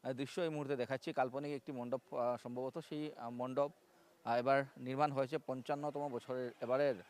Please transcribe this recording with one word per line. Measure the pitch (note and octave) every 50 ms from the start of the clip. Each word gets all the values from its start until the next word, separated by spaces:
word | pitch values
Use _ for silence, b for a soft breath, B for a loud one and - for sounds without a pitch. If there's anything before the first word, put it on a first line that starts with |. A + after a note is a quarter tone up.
আহ, | - B2
দৃশ্য | C3+ B2 C#3 B2+ - -
এই | F3 D#3+
মুহূর্তে | D#3 D3+ D3 C3+ C#3+
দেখাচ্ছি, | B2 B2 A2+ C3+ C3 - E3+
কাল্পনিক | D3+ C#3+ C3 B2+ A#2+ C#3 C#3+ D3
একটি | D3 C3+ - -
মণ্ডপ, | C#3 B2 A#2+ B2 B2+ B2+ _ - -
আহ, | C3 A#2+ A#2+ B2 A#2
সম্ভবত | - B2 A#2+ B2+ B2+ C3 - E3+
সেই, | D3+ - D#3+ D3+ D3+ D3+ -
আহ, | - A#2+ A#2
মণ্ডপ, | A#2+ A#2+ B2 B2+ C3 C3+ C#3+ C#3+ - _ _ b b b b b b b _
আহ, | A2+ A#2+ A#2+
এবার | B2 C3+ C#3 C#3 C#3 C3+ -
নির্মাণ | - B2+ B2+ C3 C3+ D3 D3
হয়েছে | C#3 C3 C3+ B2+ D3+ D3
পঞ্চান্নতম | - - C3 C3 A#2+ - D3 C#3+ D3 D3 C3+ D3 C#3+ D3
বছরের | B2 A#2+ - - B2+ B2+ B2+ A#2+ - -
এবারের | B2 A#2 B2+ C3+ D3 C#3+ B2 F#2 E2+